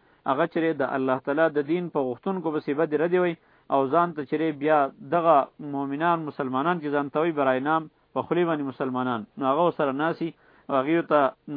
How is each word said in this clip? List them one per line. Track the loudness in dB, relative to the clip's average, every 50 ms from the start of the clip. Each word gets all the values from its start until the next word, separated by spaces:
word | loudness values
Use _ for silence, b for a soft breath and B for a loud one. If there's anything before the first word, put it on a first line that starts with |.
| b b b b b
هغه | -2 0 0 0
چې | 0 0 0 0 0 0 0
د | -2 -2 -2
الله | -2 0 0 0 -2 -2
تعالی | -2 0 2 2 2
د | 2 0 -2 0
دین | -2 -2 -2 -4
په | -4 -2
غوښتونکو | -2 -2 -4 -6 -4 -4 -4 -4 -4 -4 -4
پسې | -4 -4 -4 -2
بدې | -2 0 0 0 0
ردې | 0 2 2 2
وي | 0 0 -2 -6 b b b b b b
او | 0 0 0 2
ځان | 2 2 2 2 -2
ته | -8 -8
چې | -4 -2 -2 -2 -2 -2 -2
بیا | 0 2 4 4 2 2 -2 -10 -8 -2
دغه | -2 0 4 6 6 4 4 0 _ -14 -10 -8 -6
مؤمنان، | -4 -4 -4 -4 -2 0 0 0 0 -2
مسلمانان | -6 -6 -6 -6 -4 -2 -2 0 0 -2 -2
چې | -2 -2 -2
ځان | -2 -2 -2 -2
ته | 0
وایي | 0 0 0 0
برای | 2 2 2 2 0 0
نام، | 0 0 -2 -4 _ _ _ _
په | -6 -6
خولې | -4 -2 0 0 0
باندې | 0 0 -2 -4 -6
مسلمانان، | -4 -4 -4 -4 -2 -2 -2 -2 -2 -4 -6 -8 -10
نو | -4 0
هغه | 0 2 4 2 2
ورسره | 2 0 -2 -2
ناسي | 0 0 -2 -2 -2 -2 -6 -8 -8 b b b b b b b
او | 0
هغې | 0 2 2 0 0 2 4
ته | 4 4 4 4 0 _ -12 -6 -2